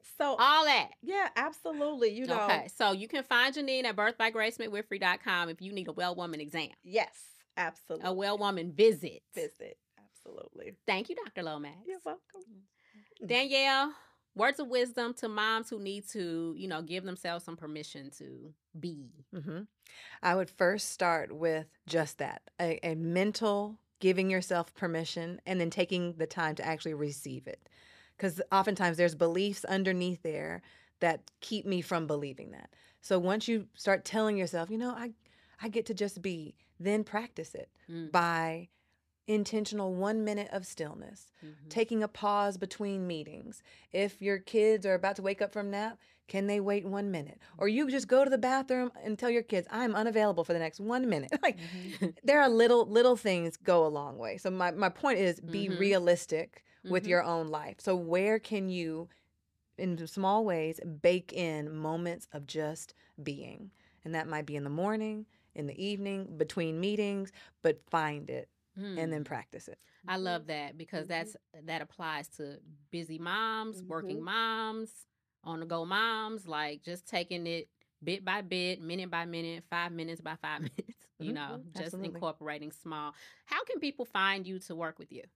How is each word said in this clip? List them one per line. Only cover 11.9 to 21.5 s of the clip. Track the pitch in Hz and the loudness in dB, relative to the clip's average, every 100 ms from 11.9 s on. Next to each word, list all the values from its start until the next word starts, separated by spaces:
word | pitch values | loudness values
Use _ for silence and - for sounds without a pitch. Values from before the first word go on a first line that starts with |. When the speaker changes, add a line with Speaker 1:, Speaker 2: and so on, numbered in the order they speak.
| 381 | -10
Speaker 1:
welcome. | - 370 _ 392 233 196 196 _ _ 214 _ - | -10 -12 _ -20 -20 -20 _ _ _ -20 _ -16
Speaker 2:
Danielle, | 196 240 269 269 269 269 285 - - _ _ | 0 0 2 4 4 4 2 -4 -20 _ _
words | 190 240 277 | 0 0 2
of | 269 | -2
wisdom | 247 247 240 233 | 0 0 0 -4
to | 240 220 | -4 -4
moms | 214 214 220 226 | 0 0 0 -2
who | 220 | -8
need | 196 202 202 | -6 -8 -8
to, | 214 175 165 165 156 | -6 -4 -4 -4 -6
you | 190 | -6
know, | 160 | -6
give | 160 180 | -6 -6
themselves | 185 180 180 170 | -6 -8 -6 -6
some | 170 165 | -8 -12
permission | 156 151 147 143 139 - | -10 -10 -10 -14 -16 -16
to | 143 131 147 151 _ 160 | -16 -16 -18 -20 _ -10
be. | 170 151 127 147 - | -10 -10 -14 -20 -14
Speaker 3:
Mm-hmm. | 185 147 160 214 _ - - - - | -12 -10 -10 -12 _ -20 -20 -20 -2
I | 180 | 2
would | 185 180 | 2 0
first | - 180 202 - | 2 2 4 -4
start | - 175 165 - | 0 2 2 0
with | 151 165 | -2 0